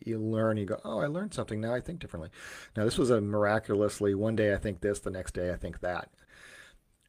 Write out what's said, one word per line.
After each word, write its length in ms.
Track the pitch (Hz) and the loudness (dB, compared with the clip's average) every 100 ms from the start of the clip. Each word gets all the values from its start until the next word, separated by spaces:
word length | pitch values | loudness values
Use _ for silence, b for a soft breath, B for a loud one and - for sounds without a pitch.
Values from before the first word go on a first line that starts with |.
| - | -4
you 140 | 113 | -4
learn, 380 | 110 110 113 110 | 0 2 2 2
you 80 | 95 | 0
go, 160 | - | -4
"Oh, 160 | - 110 | -4 -2
I 80 | 147 | -2
learned 260 | 165 208 | -2 -6
something. 280 | - 110 107 | -6 -4 -4
Now 120 | 113 | -2
I 60 | 123 | -4
think 200 | - 170 | -4 -10
differently." 300 | - 87 80 B B B B - | -8 -10 -10 B B B B 0
Now, 80 | |
this 140 | 107 - | 2 4
was 120 | 123 | 4
a 120 | 117 | 4
miraculously, 920 | 104 107 104 110 - 104 104 - 101 | 4 2 4 4 2 2 2 2 2
one 220 | 98 110 110 | 2 2 2
day 180 | 107 | 2
I 40 | 98 | 2
think 240 | 107 95 | 0 -2
this, 180 | 104 101 | -2 -2
the 100 | 101 | -4
next 240 | 92 90 | -6 -6
day 200 | - 90 | -4 -2
I 20 | 87 | -2
think 240 | 92 85 | -6 -6
that. 300 | 90 87 - _ B B B B B B _ _ | -4 -4 -6 _ B B B B B B _ _